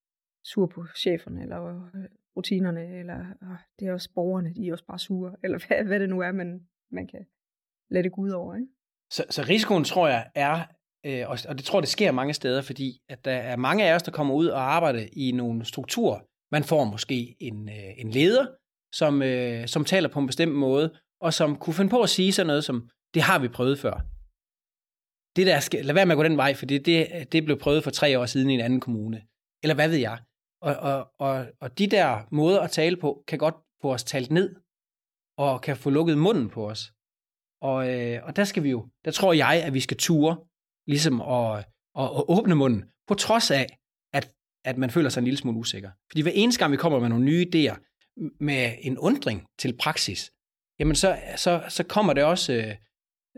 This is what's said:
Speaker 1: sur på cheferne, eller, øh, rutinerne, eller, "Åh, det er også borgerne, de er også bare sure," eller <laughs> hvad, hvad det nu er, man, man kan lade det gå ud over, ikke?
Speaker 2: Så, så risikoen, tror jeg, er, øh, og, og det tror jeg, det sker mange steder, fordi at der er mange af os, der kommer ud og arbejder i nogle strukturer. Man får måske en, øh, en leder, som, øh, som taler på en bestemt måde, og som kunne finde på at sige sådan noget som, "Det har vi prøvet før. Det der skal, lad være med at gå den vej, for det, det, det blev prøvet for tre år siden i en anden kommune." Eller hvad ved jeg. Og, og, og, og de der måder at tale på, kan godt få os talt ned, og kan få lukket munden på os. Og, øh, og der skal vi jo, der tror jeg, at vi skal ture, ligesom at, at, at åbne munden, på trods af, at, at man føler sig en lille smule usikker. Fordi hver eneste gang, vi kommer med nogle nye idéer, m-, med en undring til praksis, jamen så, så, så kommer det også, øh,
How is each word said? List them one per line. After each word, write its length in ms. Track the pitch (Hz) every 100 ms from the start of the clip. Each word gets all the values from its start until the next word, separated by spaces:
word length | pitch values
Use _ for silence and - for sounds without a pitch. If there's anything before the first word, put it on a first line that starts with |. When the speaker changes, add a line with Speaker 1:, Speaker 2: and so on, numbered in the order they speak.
| _ _ _ _ -
Speaker 1:
sur 200 | - 180
på 200 | - 170 -
cheferne, 460 | 190 165 - 175
eller, 480 | 175 170 175 175 180
øh, 140 | 196 185 _ _ -
rutinerne, 640 | 180 185 185 165 170 180
eller, 200 | 175 175 180 196
"Åh, 160 | 185 180 - _
det 100 | 190
er 40 |
også 180 | 180 -
borgerne, 400 | - 175 185 170
de 140 | 175 180
er 40 |
også 140 | 175 -
bare 120 | 180
sure," 380 | - 185 180 196
eller 140 | 190 180
<laughs> 80 | -
hvad, 180 | -
hvad 160 | 214 202
det 80 | 196
nu 120 | 185
er, 120 | 180
man, 340 | 190 175 180 175 _ _
man 160 | 180 185
kan 200 | - 196 _ _ _ _ _ _
lade 140 | 185
det 80 | 180
gå 80 | 185
ud 100 | 196
over, 240 | 185 175
ikke? 140 | 196 262 _ _ _ _
Speaker 2:
Så, 120 | - -
så 120 | -
risikoen, 420 | 139 220 214 190
tror 240 | 135 185 160
jeg, 220 | 120 117
er, 220 | 143 143 165 160 _ _ _ 147
øh, 240 | 131 120
og, 80 | 120 -
og 100 | 139
det 60 |
tror 140 | 139 196
jeg, 40 |
det 60 | 143
sker 240 | - 196
mange 220 | 127 139
steder, 280 | 147 135 131
fordi 380 | - 123 135 120 _
at 160 | 131
der 80 | 135
er 240 | 127 120 123
mange 280 | 135 196
af 100 | 190
os, 80 | 170
der 100 | 165
kommer 220 | 147 143
ud 120 | 139 165
og 160 | 135
arbejder 440 | 131 165 160 117 107
i 200 | - 131
nogle 320 | 123 120 117
strukturer. 560 | 113 - 131 - 208 101 - _ _
Man 120 | 151
får 200 | 143 156
måske 520 | 117 107 - 127 120 -
en, 280 | 135 107 107
øh, 220 | 107 98 110
en 140 | 110
leder, 360 | 120 165 247 269 - _ _ _
som, 280 | - 156 143
øh, 440 | 131 127 123 117 120
som 180 | 160
taler 240 | 143 190 147
på 100 | 147
en 60 | 135
bestemt 280 | 135 170
måde, 400 | 143 131 139 160 - _ _
og 140 | 170
som 220 | - 156 139
kunne 180 | -
finde 160 | 160 196
på 120 | 247
at 80 | 202
sige 220 | - 190
sådan 140 | 190 170
noget 180 | 147
som, 260 | 147 123 120 _ _
"Det 80 | 165
har 160 | 151 180
vi 100 | 123
prøvet 300 | - 127 139
før. 180 | 117 - - - - _ _ _ _ _ _ _ _ _ _ -
Det 100 | 185
der 140 | 147
skal, 240 | - 131
lad 100 | 135
være 120 | 160 185
med 60 |
at 40 | 151
gå 60 |
den 140 | 160 147
vej, 180 | 139
for 120 | 139 131
det, 200 | 139 139
det, 460 | 165 156 170 139
det 120 | 160
blev 140 | 156 135
prøvet 260 | 143 151
for 60 | 147
tre 280 | - 147 131
år 80 | 120
siden 240 | 135 135
i 40 |
en 60 | 127
anden 200 | 117 127
kommune." 420 | 123 113 110 110 - _ _ _
Eller 120 | 151
hvad 140 | 143 156
ved 100 | 165
jeg. 200 | 110 117 - _ _ _
Og, 140 | 160 143
og, 340 | 139 135 - _
og, 280 | 139 131 127 -
og 180 | 131 -
de 80 | 202
der 400 | 202 156 110 107
måder 300 | 147 160 190
at 100 | 165
tale 260 | - 160 175
på, 280 | 151 - -
kan 120 | 151
godt 160 | 156 160 _ _
få 100 | 143
os 120 | 127
talt 260 | - 139 123
ned, 260 | 160 196 - _ _ _ _ _ _ _ -
og 240 | 139 127
kan 140 | - 131
få 140 | 147
lukket 280 | 139 165 147
munden 300 | 180 208 107
på 200 | - 107
os. 220 | 110 - _ _ _ _ _ _ _
Og, 260 | 135 131 127
øh, 300 | 127 120 117
og 120 | - -
der 80 |
skal 180 | 202 196
vi 80 | 143
jo, 180 | 120 - _
der 60 | 160
tror 220 | - 196
jeg, 300 | 160 127 165 139
at 80 |
vi 60 | 135
skal 160 | - 127
ture, 400 | - 160 151 170 - _ _ _ -
ligesom 340 | 143 156 123
at, 380 | 143 123 113 104 101 _ _ -
at, 60 |
at 200 | 135 - -
åbne 260 | 180 220
munden, 360 | 156 135 110 - _ -
på 60 |
trods 360 | 202 - 226 -
af, 160 | 139 127 - _ _ _
at, 220 | 143 - _ _ _
at 140 | 131 127
man 120 | 131
føler 200 | 170 143
sig 100 | 127
en 40 |
lille 140 | 123 139
smule 200 | 127 113
usikker. 320 | 113 101 98 - _
Fordi 120 | 156
hver 100 | 151
eneste 240 | 196 233 240
gang, 140 | 165
vi 40 | 139
kommer 240 | 170 139
med 80 | 120
nogle 160 | 117
nye 220 | 135 165 175
idéer, 300 | 170 135 - - _ _ -
m-, 160 | 160 -
med 360 | 147 135 120 117
en 180 | 139 127
undring 480 | 175 277 - 101 - -
til 180 | 131 120
praksis, 560 | 151 - - 95 - _ _ _ _ -
jamen 180 | 151 147
så, 220 | 190 160 - -
så, 280 | 180 170 -
så 160 | -
kommer 280 | - 208 202
det 120 | 139
også, 280 | 147 180 -
øh, 240 | 120 110 104 _ _ _ _ _